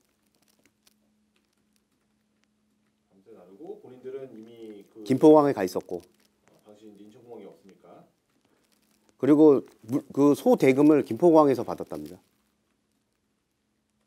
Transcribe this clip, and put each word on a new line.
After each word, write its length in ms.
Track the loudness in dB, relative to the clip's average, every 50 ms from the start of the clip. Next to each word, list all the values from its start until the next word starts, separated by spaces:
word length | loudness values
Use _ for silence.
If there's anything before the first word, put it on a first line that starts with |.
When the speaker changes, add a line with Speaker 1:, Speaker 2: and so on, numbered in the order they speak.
| _ _ _ _ _ _ _ _ _ _ _ _ _ _ _ _ _ _ _ _ _ _ _ _ _ _ _ _ _ _ _ _ _ _ _ _ _ _ _ _ _ _ _ _ _ _ _ _ _ _ _ _ _ _ _ _ _ _ _ _ _ _
Speaker 1:
밤새 220 | _ _ _ -20
나르고 480 | -20 -20 -20 -20 -20 -20 -20 -20 -20 -20
본인들은 500 | -20 -20 -20 -20 -20 -18 -16 -16 -16 -18
이미 520 | -20 -20 -20 -20 -20 -20 -20 -20 -20 -20 -20 _ _
그 80 | -14
Speaker 2:
김포공항에 500 | -8 -6 -4 2 4 4 4 4 2 0
가 120 | -4 -6 -8
있었고. 320 | -8 -8 -10 -12 -12 -16
Speaker 1:
어, 40 | -16 -16 _ _ _ _ _ _ _ _ _ _ _ _
당시 220 | _ -20 _ -20 -20 -20
이제 100 | -20 -20
인천공항이 400 | -20 _ _ _ -20 -20 -20 -20
없으니까. 600 | -20 -20 _ _ -20 -20 _ _ -20 -20 -20 -20 _ _ _ _ _ _ _ _ _ _ _ _ _ _ _ _ _ _ _ _ _ _ -4
Speaker 2:
그리고 440 | 0 2 4 4 6 4 4 2 -2 -8 _ _
물-, 200 | _ -8 -8 -8 -8 -8 -4
그 200 | 0 0 0 0
소 220 | 0 0 0 0
대금을 480 | 2 2 0 2 2 2 2 2 2 -2
김포공항에서 580 | -4 -6 -2 0 2 4 4 4 2 0 -4 -6
받았답니다. 540 | -10 -10 -12 -12 -14 -14 -16 -16 -18 -20 -20 _ _ _ _ _ _ _ _ _ _ _ _ _ _ _ _ _ _ _ _ _ _ _ _ _ _ _ _ _ _ _ _ _ _ _ _ _